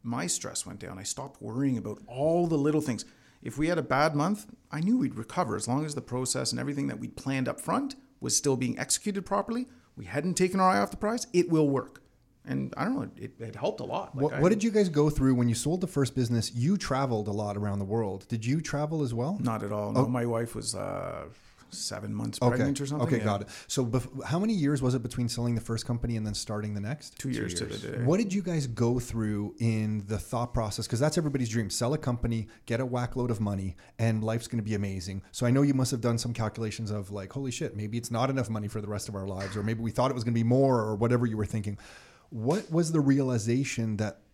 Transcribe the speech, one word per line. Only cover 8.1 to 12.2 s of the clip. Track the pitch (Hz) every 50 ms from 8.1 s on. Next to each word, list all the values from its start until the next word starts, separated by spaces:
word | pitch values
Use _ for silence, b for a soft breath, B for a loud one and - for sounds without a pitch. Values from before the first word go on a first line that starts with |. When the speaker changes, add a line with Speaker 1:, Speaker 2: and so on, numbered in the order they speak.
| B B
Speaker 1:
was | - 120 -
still | - - 147 135
being | 123 127 120 123 -
executed | - - - - - 208 202 196 190
properly. | - 196 202 196 - 226 240 254 B B B B B B -
We | 104
hadn't | 90 95 143 147 180 180
taken | - 185 185 185 190
our | 185 185
eye | 190 202
off | 202 196
the | - -
prize. | - 208 226 - - - -
It | 175 175 175
will | 165 156 156 143
work. | 139 131 - - - - _ _ _ _